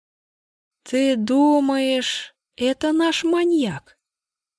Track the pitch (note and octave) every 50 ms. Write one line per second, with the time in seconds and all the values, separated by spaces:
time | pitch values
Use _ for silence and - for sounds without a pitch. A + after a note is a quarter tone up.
0 | _ _ _ _ _ _ _ _ _ _ _ _ _ _ _ _ - - - C4
1 | C4+ C4+ C4 A3+ G#3+ G#3+ B3+ C#4 C#4+ D4 D4 D4 C#4 C4+ C4+ C4+ C4+ C4 C4 B3+
2 | A#3+ - - - - - _ _ _ _ _ - A#3+ B3+ C4 - - D#4 D#4 D#4+
3 | E4 E4 D#4 - - E4 F4 F4 F4 F4 E4+ D#4 C4 G3+ D#3 C3+ - _ _ _
4 | _ _ _ _ _ _ _ _ _ _ _